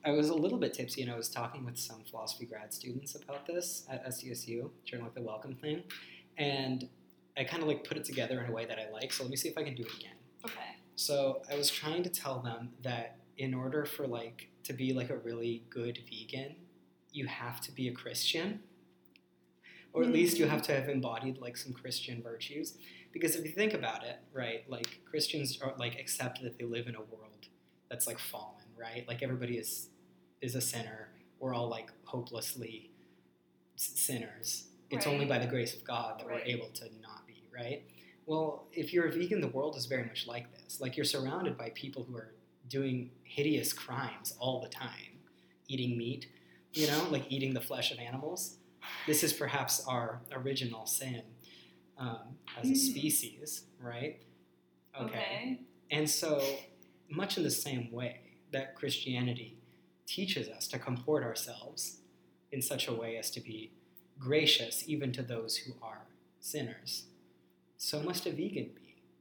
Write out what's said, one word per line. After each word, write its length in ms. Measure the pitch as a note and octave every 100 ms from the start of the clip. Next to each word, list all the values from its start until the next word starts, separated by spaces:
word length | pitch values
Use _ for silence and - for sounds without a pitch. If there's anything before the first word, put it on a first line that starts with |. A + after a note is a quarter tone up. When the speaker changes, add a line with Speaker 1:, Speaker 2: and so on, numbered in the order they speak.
| D3+
Speaker 1:
I 60 |
was 180 | D3 D3+
a 40 | D#3+
little 220 | F3 A#3
bit 160 | D3+
tipsy, 280 | - B2 -
and 100 | B2
I 40 | A#2+
was 120 | A2+
talking 360 | - A#2 C3+ B2
with 120 | A#2+
some 260 | - A2+ A2
philosophy 360 | A#2 G#2+ - A#2
grad 280 | A2 G#2+
students 420 | - B2+ B2 C#3+ D3
about 300 | - C#3+ -
this 380 | E3+ F3 - -
at 140 | C3 B2+
S 180 | B2
U 80 | B2+
S 160 | A#2 -
U 240 | A#2 C#3 - -
during, 180 | B2 A#2
like, 100 | B2
the 60 |
welcome 340 | A#2 A2 C#3 C3
thing, 280 | D3+ D#3+ - - - - - -
and 500 | C#3+ C#3 C3 B2+ B2+ - - - _ -
I 60 | C3+
kinda, 200 | E3+ D#3
like, 180 | C#3+
put 140 | - -
it 80 | -
together 360 | C3 A#2 B2+
in 60 | A#2+
a 40 |
way 120 | A2+ A#2
that 120 | A2
I 100 | G#2+
like, 200 | G#2+ C3
so 120 | -
let 60 | C3
me 40 | C3
see 120 | E3
if 80 | D#3
I 60 |
can 100 | C#3+ B2
do 80 |
it 100 | A#2 -
again. 180 | G2+ - - - -
Speaker 2:
Okay. 140 | - A2+ - - -
Speaker 1:
So 460 | - C#3+ C3+ C3 -
I 40 | C#3+
was 140 | C#3+
trying 320 | - D3+ E3+
to 60 | F3+
tell 300 | - C#3+ B2+
them 300 | A#2+ A#2 A#2+ -
that 340 | B2 A#2+ A#2 - - -
in 160 | C3 B2+
order 300 | C3 D3+ D3
for, 200 | - C#3
like, 420 | A#2+ A#2 A#2+ - - -
to 80 |
be, 200 | C3 C3
like, 160 | B2+ B2
a 80 | C3
really 460 | A#2 A#2 A#2 A#2 -
good 300 | B2+ A#2+ A#2 -
vegan, 460 | A2 A2 C3 C#3 D#3+ - - - _ _
you 140 | D3 B2+
have 320 | - A#2+ A#2+
to 100 | -
be 160 | - B2+
a 40 |
Christian, 680 | B2 A#2+ A2+ - D#3+ F#3 G#3+ - - - _ - - _ _ _ _ - - -
or 100 | -
at 60 | -
least 280 | D#3+ F3 E3
you 60 | D3+
Speaker 2:
Mm. 40 |
Speaker 1:
have 120 | D3+
to 100 | -
have 160 | C#3 C3
embodied, 480 | C#3 B2 A2+ C3 C3
like, 160 | B2 B2
some 160 | C3+
Christian 480 | A#2+ C3 A#2+ - A#2+
virtues. 560 | A#2 A2+ - C#3+ - - - - -
Because 240 | D#3+ D#3+ D#3+
if 100 | D#3
you 60 |
think 220 | F#3 G#3+
about 300 | G#3 A#2+ -
it, 140 | A#2+ A#2+ -
right, 360 | C3+ A#2+ A2+ B2
like, 320 | A#2+ A#2+ - -
Christians 540 | D3+ D3 D3+ C3 B2
are, 120 | C3+ B2+
like, 220 | A#2+ A#2+
accept 420 | C3+ - B2+ -
that 160 | B2+ A#2
they 80 | A#2+
live 220 | A#2 A#2+
in 80 | A2
a 60 |
world 460 | G#2+ - - - - - _ _ _
that's, 180 | A2+ -
like, 100 | A2+
fallen, 460 | - - - - - -
right? 320 | A2+ A#2 A#2+
Like, 140 | A#2+
everybody 360 | C3 B2+ B2 A#2+
is, 320 | G#2+ - - - - - - _
is 140 | B2+ B2
a 60 |
sinner. 480 | B2 A#2+ G#2+ A2 G#2+ - - -
We're 140 | C3
all, 140 | A#2+ A#2
like, 220 | A2+ - - -
hopelessly 840 | B2+ A#2+ A2+ - B2+ A#2 A2 - - - - _ _ _ _ _ -
s-, 160 | - -
sinners. 680 | - B2+ A2 - - - - - -
It's 160 | D3 D3
only 140 | C#3+
Speaker 2:
Right. 80 | C#3
Speaker 1:
by 100 | B2
the 80 | B2
grace 280 | C3 A#2 -
of 80 |
God 360 | - A#2+ A2+ A2
that 80 | A#2
Speaker 2:
Right. 160 | A#2+ A#2+
Speaker 1:
we're 60 |
able 160 | A#2+ -
to 160 | - A#2 A2
not 260 | A2 G#2+ -
be, 160 | G#2+ -
right? 300 | B2 A#2+ C#3 - - - - -
Well, 420 | D#3 D#3 C#3+ -
if 220 | - D3+
you're 120 | F3 E3
a 60 |
vegan, 300 | D#3 F3+ G#3
the 60 | C#3
world 280 | B2+ D3 D3
is 100 | B2
very 200 | B2+ A#2
much 200 | - -
like 260 | A#2+ A#2+ -
this. 220 | - -
Like, 140 | C3 C3
you're 60 | C#3
surrounded 500 | C#3+ C3 E3 F3 B2
by 120 | A#2
people 320 | - C3+ - A#2+
who 100 | A#2
are 180 | - - - _ B2
doing 440 | C3+ C3+ B2+ B2 -
hideous 500 | - - D3 D3+ -
crimes 600 | - - B2+ B2 - - -
all 200 | B2+ B2+
the 80 | A#2+
time, 500 | - B2 G2+ G2+ - - - - - _
eating 300 | C3 B2 A#2+
meat, 300 | A#2 C3 - - - - -
you 140 | - D3+
know, 200 | D3+ F3
like, 200 | D3 B2+
eating 220 | C3+ C3+
the 80 | B2+
flesh 300 | - C3 B2+
of 80 | B2+
animals. 580 | A#2+ C3 D3 F3+ - - - - - - -
This 160 | D3+
is 80 | D#3+
perhaps 520 | - C#3 C#3 C3 - -
our 340 | B2 A#2 A#2+ -
original 540 | C3 C3 C3 B2+ A2+ A2
sin, 380 | - C3 A#2+ - - - - - - - -
um, 400 | B2+ A2 - - - -
as 120 | C4
a 40 |
Speaker 2:
Mm. 40 | C4+
Speaker 1:
species, 880 | C4+ D3 D3+ - E3 - D3+ - - -
right? 420 | B2 A#2+ C#3 - - - - _ _ _ _ C#3
Okay. 100 | A2+
Speaker 2:
Okay. 540 | - G3 G3+ B3 B3+ - - -
Speaker 1:
And 200 | D3 D3+
so, 500 | - E3 D3 C3+ C#3 - - - - -
much 280 | D3+ G3 -
in 60 |
the 80 | D3+
same 400 | B2 D3 C3 A#2
way 460 | A#2 B2 - - - -
that 240 | C3+ C3+ -
Christianity 840 | C#3+ - - B2 B2 A#2+ A#2 - - - - _ -
teaches 440 | - F#3+ - A2
us 180 | - -
to 100 | B2+
comport 440 | - B2 B2 D3+
ourselves 800 | A#2+ A2+ - - - - - - - - - _ _
in 100 | C3+
such 260 | B2 C#3 -
a 60 |
way 240 | A2+ A#2 A2+
as 140 | G#2+
to 80 | -
be 300 | A#2 A2 A2 - - - - -
gracious 680 | C3 D3+ D3 - A2+ - -
even 240 | D3 C3+
to 100 | B2
those 340 | B2 A#2 A2+ -
who 160 | - A#2+
are 260 | A2+ G#2+ - - _ _
sinners, 680 | - D3+ A#2+ A2 - - - - - - _ _ _ _
so 240 | - D3+
must 240 | D#3+ F3+ F#3
a 60 |
vegan 420 | C#3+ G3 F#3+ A2+
be. 280 | - - - - _